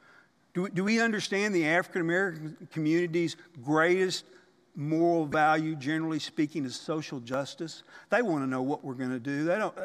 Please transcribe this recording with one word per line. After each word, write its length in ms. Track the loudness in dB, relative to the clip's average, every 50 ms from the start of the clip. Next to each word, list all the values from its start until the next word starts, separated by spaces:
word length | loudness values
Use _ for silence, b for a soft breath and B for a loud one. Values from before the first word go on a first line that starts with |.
| b b b b b b b _ _ _ -4
Do 100 | -4 -4
we, 80 | -2
do 140 | 0 0 2
we 160 | 2 4 4
understand 540 | 4 2 2 0 -2 -2 0 0 0 2 2
the 120 | 2 4
African 360 | 4 4 2 2 0 -2 -2 0
American 680 | 2 2 2 0 0 -2 -6 -10 -12 -12 -14 -16 -10
community's 680 | -6 -2 0 2 2 2 2 0 0 0 0 0 -2 B B B -20 -10 -4
greatest 640 | 2 4 4 6 6 4 4 2 0 -2 -4 -8 B B B B B B B _ _ _
moral 480 | -8 -4 -2 0 2 4 4 4 2 0
value, 480 | 0 2 4 4 4 4 4 2 -2 -4
generally 440 | -4 -4 -4 -2 -2 -2 -2 -2 -4
speaking, 460 | -4 -4 -2 -2 -2 -2 -2 -4 -6
is 120 | -6 -6
social 420 | -8 -6 -6 -6 -4 -6 -6 -10 -10
justice? 640 | -8 -4 -4 -4 -4 -6 -8 -10 -10 -10 -12 -14 -20 B B B B _
They 120 | 0 2 2
wanna 240 | 2 0 0 0
know 160 | 0 0 0 0
what 220 | -2 -2 -4 -4
we're 100 | -8 -8
gonna 240 | -6 -4 -4 -4 -4
do. 260 | -4 -4 -2 -2 0
They 120 | 0 0
don't, 180 | 0 0 -2 -4 -6